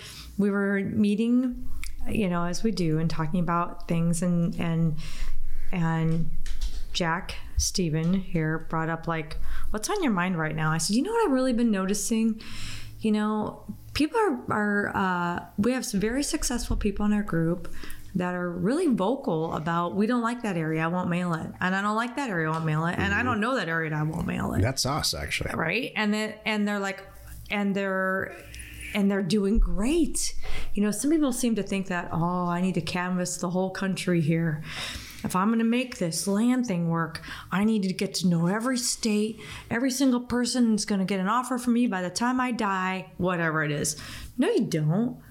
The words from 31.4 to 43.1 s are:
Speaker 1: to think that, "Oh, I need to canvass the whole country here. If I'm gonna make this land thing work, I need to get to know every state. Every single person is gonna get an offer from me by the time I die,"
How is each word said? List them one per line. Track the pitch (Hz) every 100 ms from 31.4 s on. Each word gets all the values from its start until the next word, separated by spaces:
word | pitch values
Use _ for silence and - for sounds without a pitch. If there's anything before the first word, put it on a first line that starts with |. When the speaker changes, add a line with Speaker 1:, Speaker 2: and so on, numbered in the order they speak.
| 240 214
Speaker 1:
to |
think | 196 190 190
that, | 175 175
"Oh, | 170 170 180 175
I | 175
need | 185 170
to |
canvass | 156 180 180 180 180 -
the | 175
whole | 180 190
country | 185 190 170 - 170
here. | 151 165 165 151 - - - - - -
If | - 185
I'm | 202
gonna | 226 226
make | 240 254 -
this | 175 165 196
land | 196 240 254 240
thing | 175 170
work, | 165 165 165 - - -
I | 180 214
need | 220
to | 190
get | 185 196 -
to | 180
know | 170 170
every | 214 247 247
state. | 240 - 226 208 214 220 - - -
Every | 233 262
single | 247 269 240
person | 247 240 240 254 233
is | 208 -
gonna | 202
get | 185 196
an | 185
offer | 240 254 254
from | 247
me | 233 247
by | 185
the | 180
time | 180 240 254
I | 254
die," | 220 208 190 185 185 185